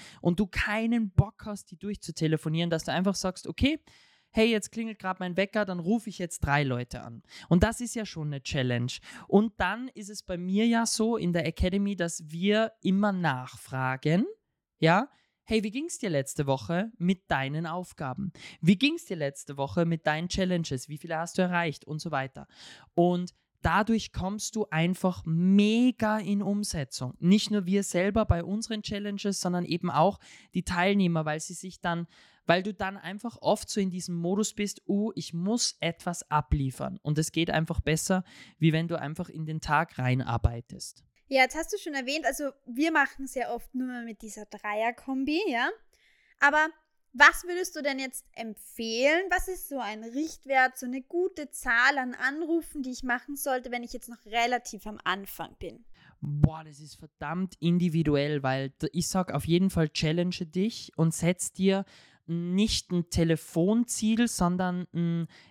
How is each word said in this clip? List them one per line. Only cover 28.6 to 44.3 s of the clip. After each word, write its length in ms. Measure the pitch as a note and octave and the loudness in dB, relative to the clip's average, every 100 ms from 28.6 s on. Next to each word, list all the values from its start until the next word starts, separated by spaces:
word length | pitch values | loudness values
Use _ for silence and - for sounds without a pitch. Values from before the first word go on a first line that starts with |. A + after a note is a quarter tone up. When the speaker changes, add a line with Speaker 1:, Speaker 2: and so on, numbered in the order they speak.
| A3 G#3+ | -6 -8
Speaker 1:
Challenges, 580 | - G3+ G#3 G3+ G3+ F#3+ | -6 -6 -6 -4 -4 -2
sondern 240 | F3+ F3 | -2 -2
eben 260 | F3 F3 F3+ | -2 -2 0
auch 280 | C#3 F3+ G3+ - - - | 4 4 2 -10 -20 -6
die 120 | G3 | -6
Teilnehmer, 600 | F3+ F3+ F#3+ G3+ F3+ E3 | -2 0 2 4 4 2
weil 160 | D#3 D#3 | -2 -4
sie 140 | - | -8
sich 260 | F3 F#3 - | -12 -14 -8
dann, 260 | F3 E3+ E3+ - - _ | -4 -4 -6 -14 -20 _
weil 180 | - F3 | 2 2
du 120 | G3 | 2
dann 240 | F#3+ F#3+ G3 | -6 -6 -8
einfach 400 | D#3 G3+ A#3 - | -12 -10 -12 -2
oft 300 | - G#3+ - | 2 2 0
so 100 | G#3+ | -2
in 80 | F#3+ | -2
diesem 280 | F3+ F3 E3+ | -4 -6 -4
Modus 360 | E3+ G3+ G#3+ | 0 0 0
bist, 300 | - G3+ - - | -2 -6 -6 -2
„Uh, 260 | G3+ A3 | 0 0
ich 180 | - - | -4 -8
muss 460 | E3 F#3 A#3 - - | -4 -2 0 -2 -2
etwas 500 | E3 E3 F3+ E3+ - | -4 -4 -6 -8 -2
abliefern.“ 680 | D3+ - D3+ C3+ - C3 - | -2 2 0 0 -4 -8 -6
Und 160 | D3+ D3+ | -2 0
es 160 | D#3+ | 0
geht 180 | E3 E3 | 0 0
einfach 300 | D#3 D#3+ E3 | 0 0 -2
besser, 420 | - D#3 - F#3 - - - _ | 0 0 2 0 -2 -14 -20 _
wie 160 | D#3+ | 2
wenn 120 | D#3 E3+ | 2 0
du 140 | E3+ | -4
einfach 300 | C#3 D#3+ F3 | -6 -8 -10
in 160 | D#3+ D#3 | -8 -8
den 160 | D#3 | -6
Tag 340 | - D3+ E3+ - | 0 0 0 -2
reinarbeitest. 1040 | B2+ C3 B2 A#2 - A#2 - B2+ - - _ _ _ | 0 0 0 0 0 -2 -10 -14 -14 -16 _ _ _
Speaker 2:
Ja, 120 | C4+ | 4
jetzt 160 | B3+ D4+ | 4 2
hast 160 | E4 | -6
du 60 | G4+ | -6
schon 160 | E4 | -6
erwähnt, 320 | C#4 B3+ D4+ - | -6 -4 -2 -2
also 240 | C#4 C#4+ - - | -2 -6 -8 -10
wir 260 | A#3+ E4 | -2 2
machen 340 | D#4 C4+ - C4+ | 4 2 -2 -8
sehr 240 | B3+ A#3 | -6 -4
oft 200 | A#3 - | -6 -8
nur 280 | B3+ B3+ B3 | -6 -6 -8
mit 180 | A#3 G#3 | -12 -12
dieser 240 | A3 | -14